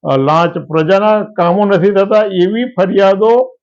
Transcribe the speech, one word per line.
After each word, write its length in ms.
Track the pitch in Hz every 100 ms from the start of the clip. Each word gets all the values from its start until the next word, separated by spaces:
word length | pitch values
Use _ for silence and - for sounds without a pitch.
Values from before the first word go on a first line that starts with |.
અ, 140 | 160 135
લાંચ, 400 | 143 160 170 170
પ્રજાના 680 | - 160 156 196 214 214
કામો 420 | 202 - 175 185 208
નથી 260 | 196 190
થતા 320 | 196 196 214 214
એવી 400 | 190 180 220 247
ફરિયાદો 920 | 214 185 190 196 196 214 240 254 -